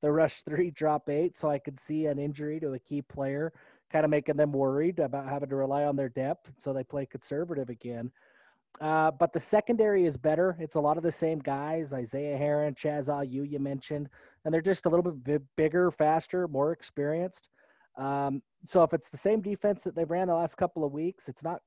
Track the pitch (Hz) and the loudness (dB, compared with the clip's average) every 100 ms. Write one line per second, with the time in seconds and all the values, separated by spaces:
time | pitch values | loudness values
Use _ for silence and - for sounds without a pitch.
0 | 151 151 156 - - 151 175 143 156 151 | 2 2 2 0 -8 -2 -2 0 0 0
1 | - 147 175 - 156 143 143 139 - 156 | 0 -2 -2 -2 -2 -2 -6 -14 -6 -2
2 | 156 139 143 143 151 156 160 131 _ 143 | -2 -2 -4 -6 -6 -6 -6 -6 _ -8
3 | 131 - 139 139 160 - - _ _ 156 | -8 -6 -4 -4 -6 -8 -20 _ _ 2
4 | 151 151 143 147 151 139 135 135 165 180 | 4 2 0 2 2 4 2 2 0 0
5 | 143 139 135 143 139 139 135 139 147 143 | -2 -2 -6 -6 -4 -2 0 2 0 0
6 | 135 123 131 175 - 135 - 135 127 143 | -2 -2 -4 -4 -8 -12 -6 -6 -4 -6
7 | 135 123 - 143 175 156 127 117 123 120 | -8 -10 -8 -6 -4 -4 -6 -8 -10 -8
8 | 123 _ _ _ _ _ _ - 156 156 | -10 _ _ _ _ _ _ -8 0 2
9 | 160 139 170 165 - 214 - 233 214 202 | 2 2 0 0 2 2 2 2 4 6
10 | 175 135 151 156 185 170 160 160 147 160 | 4 2 0 2 2 0 -4 0 2 2
11 | 165 156 160 160 139 139 147 160 151 135 | 0 0 -2 -2 -2 -4 -2 -4 -4 -6
12 | 120 135 147 143 147 147 147 135 156 147 | -6 -4 -4 -2 0 2 0 -2 -4 -2
13 | 139 143 139 131 143 147 139 139 - 151 | -2 -2 -2 -4 -4 -4 -4 -4 -6 -6
14 | 143 - - _ 160 160 165 185 180 170 | -6 -12 -20 _ -2 0 2 2 4 2
15 | 175 151 127 147 139 - 156 165 180 - | 2 -2 -2 -2 -2 0 2 4 2 2
16 | 151 156 - 185 175 135 143 165 - - | 2 2 0 -4 -2 0 0 0 -8 -4
17 | 143 156 180 - _ _ _ _ _ - | -2 0 -2 -6 _ _ _ _ _ -8
18 | 135 139 139 139 - _ - 185 165 160 | -4 -2 -2 -4 -8 _ 0 4 6 4
19 | - 139 196 220 190 202 208 196 - 170 | -4 -4 0 2 0 -2 0 0 -4 -4
20 | 165 170 185 165 165 - 175 165 151 143 | -2 0 0 0 0 0 -2 0 -4 -2
21 | 165 196 - 127 160 175 | -6 -6 -14 -10 -8 -8